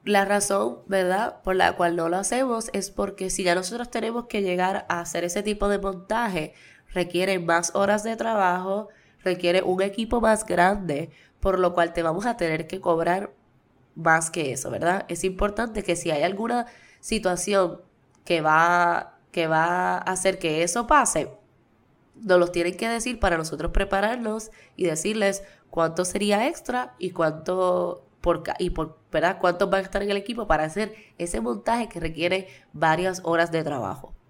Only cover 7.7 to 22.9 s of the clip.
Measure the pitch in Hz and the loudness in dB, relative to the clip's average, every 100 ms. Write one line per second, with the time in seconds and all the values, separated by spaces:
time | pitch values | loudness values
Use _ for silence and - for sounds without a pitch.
7.7 | 202 202 208 220 226 226 220 185 180 185 | 0 2 2 0 -4 -2 2 2 2 -2
8.7 | 202 208 - _ _ 185 180 175 180 185 | -4 -6 -16 _ _ -2 0 4 4 2
9.7 | 185 196 196 226 240 220 214 - 175 180 | 0 0 -2 -2 2 4 2 2 4 4
10.7 | 202 180 143 165 - - _ 196 185 180 | 2 -2 -4 -6 -12 -20 _ 0 2 2
11.7 | 175 170 170 165 165 233 233 170 156 160 | 2 0 0 -2 0 -2 -2 0 -2 -4
12.7 | 190 185 165 170 185 202 _ _ _ _ | -4 0 2 2 0 -2 _ _ _ _
13.7 | _ _ - 165 160 160 175 143 120 - | _ _ -2 4 4 2 -4 -4 -4 -6
14.7 | 107 170 185 - 170 190 185 202 208 233 | -2 0 0 -4 -4 -4 0 -2 0 -4
15.7 | 214 190 170 170 147 170 196 233 240 226 | -4 -4 -2 0 0 0 0 -2 -2 -4
16.7 | - - _ - 180 185 175 190 202 175 | -12 -20 _ -6 -2 0 -2 2 2 2
17.7 | 175 - _ _ _ - 170 156 156 170 | -2 -18 _ _ _ -2 2 4 6 6
18.7 | 175 170 170 - _ _ - 165 160 165 | 4 4 2 -4 _ _ -2 2 2 2
19.7 | 180 180 180 - 185 190 185 165 156 170 | 0 0 -2 -4 0 0 0 -2 0 0
20.7 | 240 233 302 233 - 147 - _ _ _ | -2 4 4 4 0 -4 -10 _ _ _
21.7 | _ _ _ _ - 214 180 175 175 170 | _ _ _ _ -12 4 6 6 2 -2
22.7 | 180 226 | -2 -2